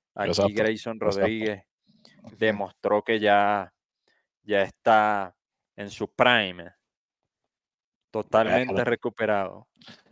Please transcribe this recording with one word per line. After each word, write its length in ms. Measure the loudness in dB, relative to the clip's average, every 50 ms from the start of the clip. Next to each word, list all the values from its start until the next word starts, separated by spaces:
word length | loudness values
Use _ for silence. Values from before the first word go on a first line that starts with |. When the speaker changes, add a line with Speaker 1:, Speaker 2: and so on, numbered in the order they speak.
| _ _ -8
Speaker 1:
aquí 140 | -6 -4 -2
Speaker 2:
Exacto, 240 | 0 0 0 0 0
Speaker 1:
Grayson 420 | 0 0 -2 -2 -4 -6 -10 -8
Speaker 2:
exacto. 220 | -4 -4 -2 0 0
Speaker 1:
Rodríguez 440 | -2 -2 -2 -4 -6 -6 -6 -8 -12 _ _ _ _ _ _ _ _
Speaker 3:
Sí, 80 | _ _ _
señor. 160 | -20 -20 -6
Speaker 1:
demostró 680 | -2 0 0 0 0 -4 -8 -8 _ -2 0 0 0 0
que 160 | 0 0 2
ya, 540 | 4 4 4 4 4 2 0 -2 -4 -8 _ _ _ _ _ _ _ _ _ _ _ _ _ _ _
ya 180 | -2 0 0
está 760 | 0 -2 -6 _ 2 4 4 4 4 2 0 -2 -6 -8 -14 _ _ _ _ _ _ _ _
en 140 | -14 -14 -14
su 180 | -10 -8 -10 -4 _
prime, 580 | 2 4 4 4 2 0 -2 -6 -12 -16 -18 -20 _ _ _ _ _ _ _ _ _ _ _ _ _ _ _ _ _ _ _ _ _ _ _ _ _ _ _
totalmente 600 | -8 -8 -2 0 2 2 2 2 2 0 0 -2 -2
Speaker 2:
Bueno. 120 | -2 -2
Speaker 1:
recuperado. 840 | -2 -2 -4 -4 -6 -6 -4 -2 0 0 0 -2 -6 -10 -14 -20 _ _ _ _ -20 -20 -20 _ _